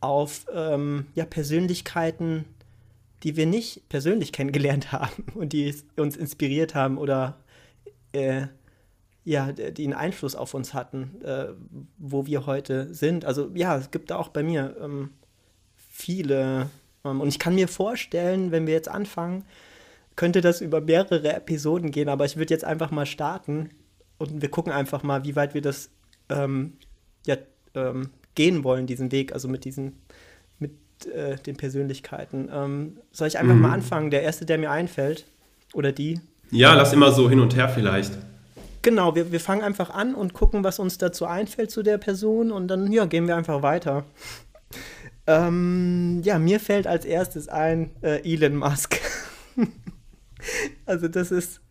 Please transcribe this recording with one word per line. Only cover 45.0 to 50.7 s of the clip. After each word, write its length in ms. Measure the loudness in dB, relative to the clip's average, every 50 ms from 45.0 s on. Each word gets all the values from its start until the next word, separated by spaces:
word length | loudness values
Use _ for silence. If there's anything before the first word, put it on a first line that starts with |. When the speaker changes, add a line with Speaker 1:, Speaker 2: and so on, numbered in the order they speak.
| -20 -20 -20 -10 2
Speaker 1:
Ähm, 960 | 4 4 4 6 4 2 2 2 2 2 2 2 2 2 2 2 0 0 0 0
ja, 140 | 2 2 4
mir 220 | 4 4 4 2
fällt 260 | 2 2 0 0 2
als 180 | 2 0 -2 0
erstes 440 | 0 0 0 -2 -2 -6 -10 -12 -6
ein, 420 | -2 0 0 2 2 0 -2 -4 -6 -4 -2
äh, 180 | 0 0 0 0 -2
Elon 260 | 2 4 4 4 4
Musk. 440 | 2 0 0 0 0 -2 -2 -4 -4 -4 -6 -8 -8 -10 -14 -16 -20 -20 -10 0
<laughs> 100 | 0 0 0 0 -10 -18 -18 -18 -18 -20 -20 -20 -20 -20 -20 -20 -14 -10 -6 -4 -4 -4 -6